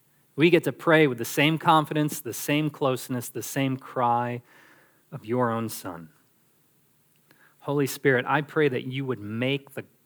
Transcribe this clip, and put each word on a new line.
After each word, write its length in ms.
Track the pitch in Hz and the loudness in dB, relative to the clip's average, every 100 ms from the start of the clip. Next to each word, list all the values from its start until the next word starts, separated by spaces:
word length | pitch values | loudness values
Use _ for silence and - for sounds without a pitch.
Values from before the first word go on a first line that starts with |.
| _ _ _ - | _ _ _ 2
We 120 | 170 | 4
get 160 | 165 | 4
to 80 | - | 2
pray 340 | - 170 160 151 | -2 4 6 6
with 120 | 117 | 2
the 80 | 117 | -4
same 320 | - 147 160 | 0 2 2
confidence, 600 | 175 160 143 156 151 - | 4 4 4 -2 -2 -4
the 140 | 120 | -8
same 380 | 101 - 147 151 | -8 -2 -2 -2
closeness, 580 | 143 139 127 - 123 - | -2 -2 -2 -4 -6 -6
the 140 | 120 | -10
same 340 | - 139 135 131 | -6 -2 -2 -4
cry 640 | - 135 120 120 120 120 - - - _ _ _ _ | -6 -2 2 2 -2 -6 -12 -20 -20 _ _ _ _
of 140 | 139 104 | -14 -4
your 240 | 123 120 | -2 0
own 180 | 113 113 | -2 -6
Son. 400 | - 98 85 80 _ _ _ _ _ _ _ _ _ _ _ _ _ _ _ | -8 -12 -14 -16 _ _ _ _ _ _ _ _ _ _ _ _ _ _ _
Holy 280 | - 143 139 | -4 -2 -2
Spirit, 380 | - 143 123 131 | 0 2 2 2
I 140 | 143 | -2
pray 280 | 143 160 147 | 0 0 0
that 160 | 127 | 0
you 200 | 127 131 | -6 -6
would 140 | 131 107 | -6 -6
make 560 | 104 113 127 139 - | -6 -4 -2 -4 -6
the 100 | - - _ | -16 -16 _